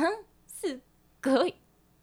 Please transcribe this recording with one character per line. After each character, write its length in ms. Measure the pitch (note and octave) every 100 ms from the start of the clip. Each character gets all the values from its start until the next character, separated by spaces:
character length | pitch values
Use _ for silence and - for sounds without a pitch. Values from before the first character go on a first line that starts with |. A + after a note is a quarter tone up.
| E4 G#4+ - _ -
す 200 | - F4+
っ 100 | C4 - _ _ _
ご 220 | C#4 C4 F4
い。 100 | - _ _ _ _